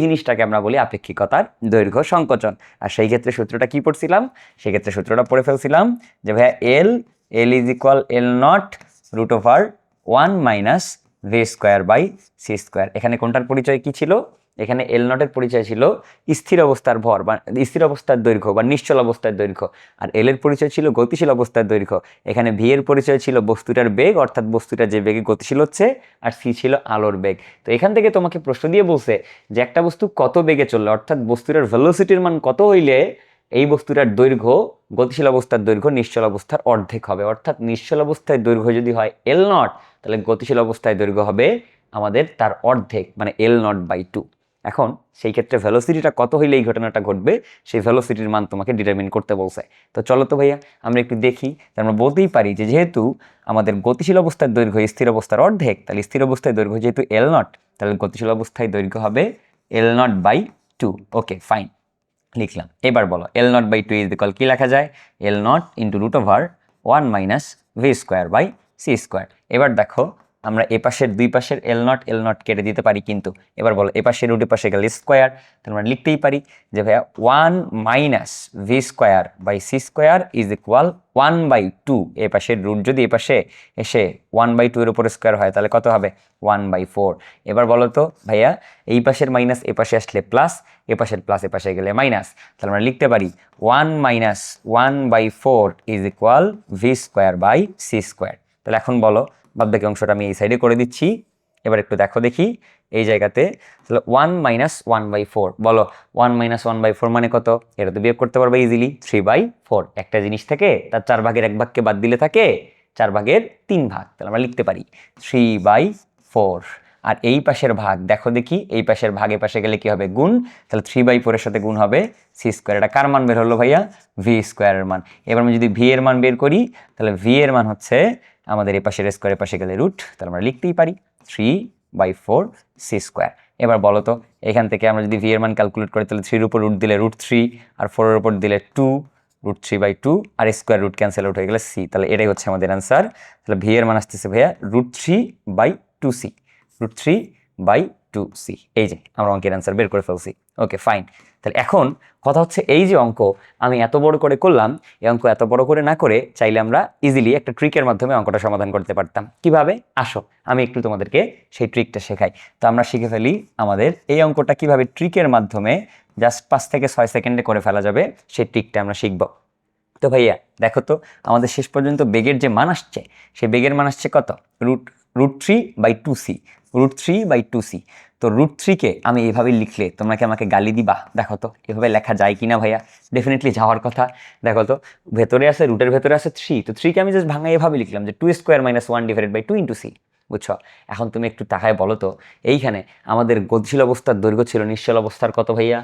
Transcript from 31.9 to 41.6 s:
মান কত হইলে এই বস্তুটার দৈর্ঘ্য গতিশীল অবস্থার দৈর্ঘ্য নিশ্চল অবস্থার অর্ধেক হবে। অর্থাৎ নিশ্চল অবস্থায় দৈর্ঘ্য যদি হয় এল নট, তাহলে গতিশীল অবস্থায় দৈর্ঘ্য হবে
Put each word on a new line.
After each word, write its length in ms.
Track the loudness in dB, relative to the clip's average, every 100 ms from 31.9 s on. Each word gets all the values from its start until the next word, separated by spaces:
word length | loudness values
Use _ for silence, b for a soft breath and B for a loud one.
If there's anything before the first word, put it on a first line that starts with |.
| 2 2 2
মান 100 | 2 -2 -2
কত 120 | 2 4
হইলে 260 | 6 6 4 2 -4 b b -4 0
এই 80 | 2
বস্তুটার 360 | 0 0 0 2 4
দৈর্ঘ্য 360 | 2 2 2 2 2 -8 -8 -2
গতিশীল 280 | -2 2 2
অবস্থার 280 | 2 0 -2 0
দৈর্ঘ্য 220 | 2 2 0
নিশ্চল 260 | -2 -2 -2
অবস্থার 300 | -2 -6 -4 0
অর্ধেক 300 | 0 0 -10 -6
হবে। 120 | -4 -4
অর্থাৎ 240 | -4 -6 -6 -4
নিশ্চল 280 | -6 -2 -2 -2
অবস্থায় 340 | -4 -2 0 2
দৈর্ঘ্য 240 | 2 2 0
যদি 120 | 0 -2
হয় 120 | -2 -4 0
এল 100 | 2 4
নট, 180 | 2 0 -4 B B
তাহলে 180 | -6 -4 -2
গতিশীল 300 | -2 0 0 0
অবস্থায় 300 | 0 -2 0
দৈর্ঘ্য 220 | 0 0 -2
হবে 180 | 2 2 0